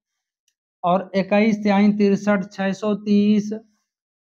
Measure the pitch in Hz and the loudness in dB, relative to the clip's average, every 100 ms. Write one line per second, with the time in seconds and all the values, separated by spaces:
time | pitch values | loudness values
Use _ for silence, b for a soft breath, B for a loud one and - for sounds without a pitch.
0 | _ _ _ _ _ _ _ _ 175 185 | _ _ _ _ _ _ _ _ -2 -2
1 | 190 190 190 208 220 208 208 196 208 208 | -2 -4 0 2 2 0 0 2 2 2
2 | 202 196 202 202 175 - 196 190 214 208 | 2 0 0 -2 -4 -6 -6 -4 -4 -4
3 | 214 202 208 214 208 214 - _ _ _ | 0 2 4 2 0 -10 -14 _ _ _
4 | _ _ | _ _